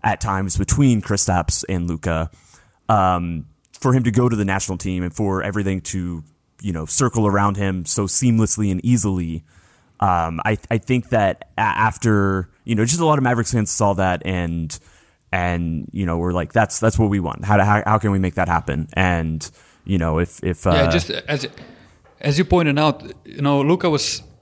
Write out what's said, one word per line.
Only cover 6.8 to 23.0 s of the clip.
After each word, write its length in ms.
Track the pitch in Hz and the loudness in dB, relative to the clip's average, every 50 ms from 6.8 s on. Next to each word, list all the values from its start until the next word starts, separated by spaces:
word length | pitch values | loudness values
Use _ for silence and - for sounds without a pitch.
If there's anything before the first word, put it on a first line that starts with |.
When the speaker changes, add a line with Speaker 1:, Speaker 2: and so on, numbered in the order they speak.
| 80 80 | -4 -2
Speaker 1:
circle 400 | - - 139 120 - 117 107 104 | 0 2 2 2 2 2 2 2
around 280 | 98 101 101 101 98 98 | 4 4 2 2 0 0
him 280 | 104 95 95 92 85 | -2 -2 -2 -4 -2
so 200 | - - - 101 | -2 -2 0 0
seamlessly 680 | 95 - - - 123 117 113 110 104 - 110 107 101 | 0 0 2 2 2 4 4 2 2 0 0 0 0
and 120 | 95 92 - | 0 0 2
easily, 600 | 117 123 117 101 104 95 90 87 82 82 80 - _ _ - _ _ _ _ _ _ _ _ | 2 2 2 2 0 -2 -2 -2 -4 -6 -8 -10 _ _ -20 _ _ _ _ _ _ _ _
um, 400 | 104 98 90 85 82 82 85 80 - | 0 2 2 2 0 -2 -4 -4 -2
I, 140 | 110 110 98 - - | -2 -2 -2 -2 -4
I 80 | 117 110 | -4 -4
think 300 | - - 127 127 117 - | -2 0 -2 -2 0 0
that 420 | 127 113 101 95 - - - _ _ - | 0 2 2 2 0 -2 -10 _ _ -2
a-, 40 | |
after, 880 | 110 107 - - 110 110 - - - 117 107 104 98 98 98 95 90 - _ _ _ | -2 0 0 0 0 0 0 0 2 2 2 4 2 2 0 -2 -4 -6 _ _ _
you 100 | - 117 | -4 0
know, 100 | 104 110 | 0 2
just 140 | 120 139 170 | 0 0 0
a 60 | 170 | 2
lot 140 | 156 151 143 | 2 2 2
of 40 | 131 | 2
Mavericks 280 | 127 123 117 113 - | 2 2 0 0 0
fans 180 | - 117 107 - | 0 0 0 0
saw 240 | - - 110 101 98 | 0 0 2 0 2
that 300 | 87 95 92 90 87 - | 2 0 0 0 -2 -4
and, 540 | - 95 90 87 85 82 82 82 78 - - _ - - - _ _ _ _ _ _ | -4 -4 -2 -2 -2 -4 -4 -4 -6 -8 -10 _ -18 -20 -20 _ _ _ _ _ _
and, 560 | - 92 90 87 87 85 85 82 82 78 - - | -4 -2 0 0 -2 -2 -2 -2 -4 -4 -6 -8
you 140 | - 92 98 | -6 -4 -2
know, 120 | 87 82 85 | -2 -2 -2
were 140 | 85 90 87 | -2 0 -2
like, 200 | 90 85 - - | -2 -4 0 0
"That's, 260 | 113 107 - - - | 0 2 2 0 2
that's 180 | - 117 - - | 2 2 2 2
what 120 | 117 101 | 2 2
we 100 | 101 101 | 2 0
want. 260 | 87 80 - - - | -2 -4 -6 -8 0
How, 180 | 95 104 101 95 | 2 2 4 4
how, 200 | 101 104 104 - | 4 2 2 2
how 120 | - 110 107 | 2 0 2
can 120 | - 107 | 2 2
we 60 | 98 98 | 2 2
make 180 | 92 90 90 | 0 0 0
that 120 | - 92 87 | -2 0 0
happen?" 400 | 87 80 - - 69 73 80 76 - | 0 -2 0 -2 -4 -4 -4 -4 -2
And, 540 | 82 92 92 90 85 82 80 80 78 - - - - - _ _ _ _ | 0 0 2 2 0 -2 -2 -4 -4 -6 -10 -12 -18 -20 _ _ _ _
you 160 | - 98 92 | -2 0 0
know, 200 | 82 82 78 80 | 0 0 0 0
if, 220 | 85 87 - - - | 0 -2 -4 -6 -4
if, 220 | 90 90 - - | -4 -4 0 0
uh, 60 | 95 | 2
Speaker 2:
Yeah, 160 | 87 85 80 82 | 2 4 2 2
just 220 | 80 85 82 - | 2 0 -2 -2
as, 360 | - - - - 147 135 127 - - - - - - - - - - _ _ - _ _ | -8 -8 -6 -6 -6 -6 -6 -8 -12 -14 -20 -20 -20 -20 -20 -20 -20 _ _ -20 _ _
as 180 | - 135 143 147 | -2 -2 0 0
you 60 | 185 | 2
pointed 340 | - 175 180 170 151 139 143 | 2 4 2 4 2 2 4
out, 240 | 151 156 156 - | 2 2 2 0